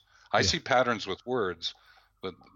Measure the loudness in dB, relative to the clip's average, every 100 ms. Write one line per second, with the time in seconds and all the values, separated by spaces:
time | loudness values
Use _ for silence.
0 | -8 _ -2 0 2 0 2 2 2 0
1 | -4 -8 -4 -2 -2 -4 -8 -10 -18 -20
2 | _ _ -12 -12 -8